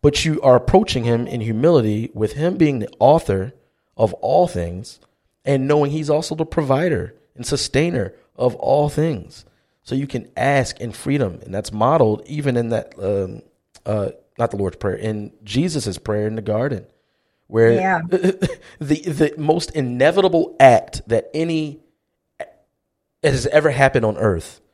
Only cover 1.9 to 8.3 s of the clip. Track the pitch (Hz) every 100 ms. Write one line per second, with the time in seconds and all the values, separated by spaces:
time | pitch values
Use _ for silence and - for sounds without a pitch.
1.9 | 107 113 - 107 120 165 185 156 131 104
2.9 | - 120 160 - 98 101 - _ _ _
3.9 | _ 110 - - 156 180 90 85 90 110
4.9 | - _ _ _ _ - 139 135 147 143
5.9 | 151 151 151 160 160 160 - 143 139 175
6.9 | 131 - - _ - 120 143 - - 165
7.9 | 165 95 - _